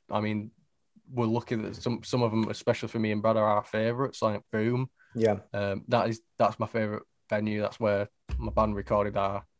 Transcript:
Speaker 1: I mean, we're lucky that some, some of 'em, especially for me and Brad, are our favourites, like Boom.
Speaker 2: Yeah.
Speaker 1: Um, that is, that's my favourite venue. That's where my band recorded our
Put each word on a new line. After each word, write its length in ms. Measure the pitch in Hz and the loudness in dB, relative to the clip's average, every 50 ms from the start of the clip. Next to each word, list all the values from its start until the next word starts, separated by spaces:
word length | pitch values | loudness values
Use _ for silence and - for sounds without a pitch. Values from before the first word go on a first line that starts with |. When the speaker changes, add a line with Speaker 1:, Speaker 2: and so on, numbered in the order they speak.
| _ - | _ -4
Speaker 1:
I 100 | - 104 | -2 -2
mean, 320 | 107 107 107 104 107 113 - _ _ _ _ _ _ _ _ - _ - | 0 0 -2 -2 -4 -6 -14 _ _ _ _ _ _ _ _ -20 _ -6
we're 140 | 131 120 117 | -2 0 2
lucky 280 | 110 113 117 - - 123 | 2 2 0 0 -2 -4
that 200 | 110 107 92 - | -4 -4 -6 -8
some, 280 | - - 123 120 - - | -6 -4 -4 -4 -4 -4
some 180 | - - 123 120 | -2 0 2 2
of 100 | 110 110 | 2 2
'em, 160 | 113 110 104 | 0 0 0
especially 400 | 113 - - 123 117 - 120 110 | -4 -2 0 0 0 0 -4 -6
for 100 | - 117 | -4 -2
me 120 | 110 110 | -2 0
and 100 | 104 104 | 0 0
Brad, 160 | 104 110 110 | 2 2 4
are 80 | 110 107 | 4 4
our 180 | 107 104 104 - | 4 4 2 0
favourites, 580 | - - 110 110 117 120 123 135 123 - - | -2 -2 0 0 0 0 -2 -4 -4 -2 0
like 200 | 113 107 104 104 - _ | 0 0 0 -2 -6 _
Boom. 380 | - 110 107 117 123 127 131 127 - _ _ _ - | -2 0 2 2 2 0 -2 -4 -8 _ _ _ -2
Speaker 2:
Yeah. 240 | 117 110 110 104 101 - - - | 2 2 2 2 2 -4 -6 -4
Speaker 1:
Um, 320 | 101 101 101 98 95 - | -2 -2 -2 -2 -4 -2
that 220 | - 123 113 95 113 | 0 2 2 2 2
is, 120 | 110 - - _ _ | -2 -4 -8 _ _
that's 220 | - 117 101 110 - | 2 2 2 2 0
my 80 | 110 | -6
favourite 360 | - - 113 107 104 104 - - _ _ _ _ - | -4 -2 -2 -2 -2 -4 -8 -10 _ _ _ _ -2
venue. 320 | 107 107 107 107 104 104 | -2 0 0 0 -2 -2
That's 180 | 104 101 - - | -2 -4 -2 0
where 300 | 113 104 101 101 101 - _ _ _ - - | 0 2 2 2 0 -4 _ _ _ -6 -6
my 140 | - 110 113 | -4 -4 0
band 240 | - 107 110 107 104 | 2 2 2 2 0
recorded 400 | 101 98 - 113 104 101 104 95 | -2 -2 0 2 2 2 0 0
our 300 | 101 98 98 101 98 - _ _ | 0 0 0 -2 -6 -10 _ _